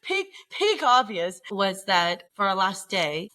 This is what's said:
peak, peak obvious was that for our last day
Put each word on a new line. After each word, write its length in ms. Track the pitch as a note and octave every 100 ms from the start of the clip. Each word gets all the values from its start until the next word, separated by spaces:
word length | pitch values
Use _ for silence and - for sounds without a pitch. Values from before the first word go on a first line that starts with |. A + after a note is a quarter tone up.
peak, 260 | - F#4+ F#4+ - -
peak 340 | - G4+ F#4
obvious 560 | C#4+ B3 A3+ G3+ E3+ F#3 -
was 340 | G3+ G3 F#3+
that 380 | - F#3 E3+ F3 -
for 120 | _ G3+
our 80 |
last 340 | F#3+ F#3+ F#3+ -
day 400 | G3 D#3+ D3+ F#3+